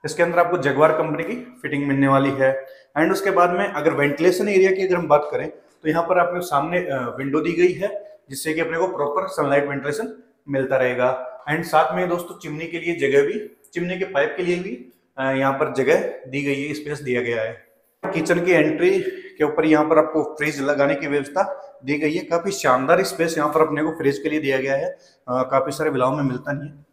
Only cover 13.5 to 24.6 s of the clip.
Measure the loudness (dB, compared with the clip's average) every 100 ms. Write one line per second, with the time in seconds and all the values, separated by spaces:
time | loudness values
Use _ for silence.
13.5 | -16 _ -6 -4 -4 -2 0 0 -2 -2
14.5 | -2 -2 -10 -12 _ _ -4 -2 2 0
15.5 | 0 -2 0 2 2 2 -8 -8 -6 -2
16.5 | -4 -4 -8 -8 -8 -2 -2 0 -4 -4
17.5 | -8 _ _ _ _ -6 -4 0 0 4
18.5 | 4 4 2 2 2 -2 -8 -16 -2 0
19.5 | 2 4 4 4 4 4 0 -2 -2 -4
20.5 | -2 -2 2 2 2 0 -2 -2 -2 -2
21.5 | -4 -14 -14 -4 -2 0 -2 -2 -2 -2
22.5 | -2 2 2 4 2 2 -2 -2 0 0
23.5 | 2 2 0 -4 0 0 0 -2 -2 0
24.5 | 0